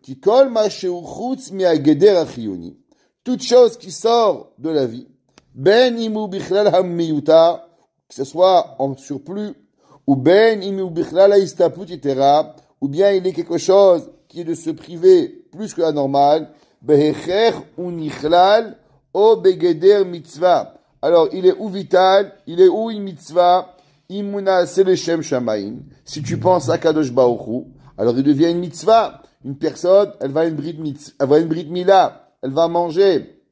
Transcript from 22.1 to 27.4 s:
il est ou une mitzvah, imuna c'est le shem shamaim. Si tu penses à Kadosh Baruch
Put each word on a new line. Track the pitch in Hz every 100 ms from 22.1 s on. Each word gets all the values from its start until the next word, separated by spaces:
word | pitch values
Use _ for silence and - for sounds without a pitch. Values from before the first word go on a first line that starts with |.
| 196 202 - -
il | 170
est | 185
ou | 214 226
une | 214
mitzvah, | 196 160 - 160 175 180 185 _ _ _ _
imuna | 190 202 202 190 185 175
c'est | -
le | 190
shem | 180 - 165
shamaim. | 151 131 117 107 101 120 - _
Si | - -
tu | - -
penses | 180 180 135
à | 165
Kadosh | 165 156 143
Baruch | 123 123 120